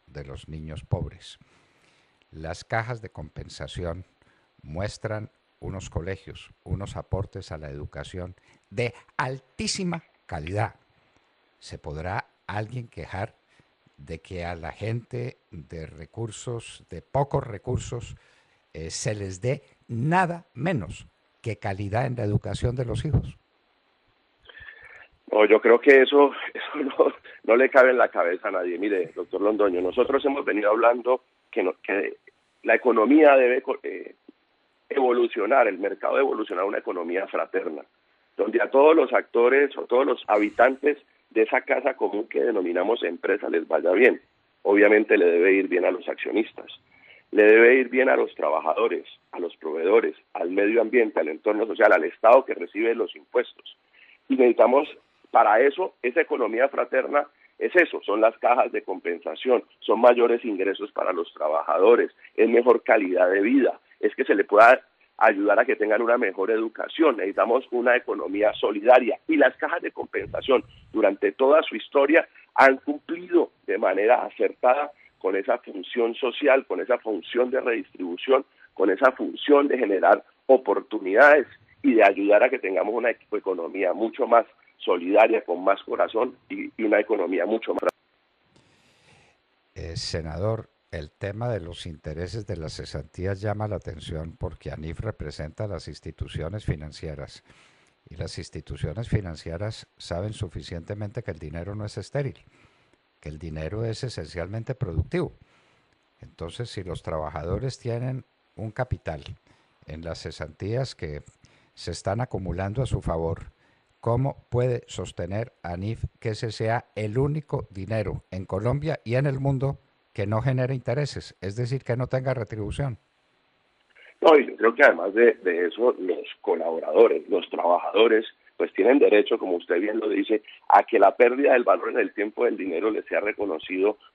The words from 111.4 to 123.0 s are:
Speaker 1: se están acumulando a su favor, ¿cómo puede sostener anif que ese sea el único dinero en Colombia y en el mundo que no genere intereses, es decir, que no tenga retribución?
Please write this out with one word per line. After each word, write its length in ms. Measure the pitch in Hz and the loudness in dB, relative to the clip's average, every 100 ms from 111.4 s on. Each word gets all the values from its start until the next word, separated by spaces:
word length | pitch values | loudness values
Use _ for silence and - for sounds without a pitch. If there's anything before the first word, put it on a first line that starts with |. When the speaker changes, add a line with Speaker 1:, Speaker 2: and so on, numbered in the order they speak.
| _ _ _ | _ _ _
Speaker 1:
se 180 | - - | -16 -12
están 280 | 82 - 107 | -8 -6 -4
acumulando 640 | 127 98 90 85 98 107 | -4 -6 -8 -6 -6 -4
a 20 | 120 | -4
su 160 | 98 | -4
favor, 520 | - 82 82 82 - - _ _ _ _ | -4 -4 -4 -6 -10 -20 _ _ _ _
¿cómo 420 | 117 120 135 - - | -4 -2 -2 -6 -6
puede 340 | 123 127 120 - | -2 -2 -2 -8
sostener 640 | - 90 - 87 101 123 _ | -12 -12 -10 -8 -8 -8 _
anif 400 | 85 87 101 113 - _ | -10 -8 -8 -6 -8 _
que 100 | 117 | -8
ese 220 | 107 113 | -6 -8
sea 340 | - 110 117 - - | -6 -4 -4 -6 -8
el 220 | 107 117 | -4 -2
único 500 | 143 151 - 143 - | -2 -2 -6 -8 -8
dinero 540 | - 95 110 95 - - | -12 -6 -4 -4 -8 -10
en 160 | 92 95 | -12 -6
Colombia 540 | 95 113 139 156 139 110 | -4 -2 -2 -4 -6 -4
y 100 | 123 | -2
en 100 | 139 | -2
el 140 | 131 | -2
mundo 400 | 139 135 135 139 _ _ _ | -2 -2 -4 -6 _ _ _
que 140 | - 101 | -8 -4
no 140 | 110 | -2
genere 320 | 127 127 127 | 0 -2 -2
intereses, 640 | 131 127 123 147 - - - | -4 -4 -4 -4 -8 -14 -12
es 160 | 92 104 | -10 -6
decir, 300 | 120 131 - | -6 -6 -4
que 100 | 120 | -4
no 120 | 123 | -4
tenga 260 | 131 131 | -4 -4
retribución? 640 | 123 107 110 104 - 139 110 | -6 -6 -8 -8 -6 -8 -8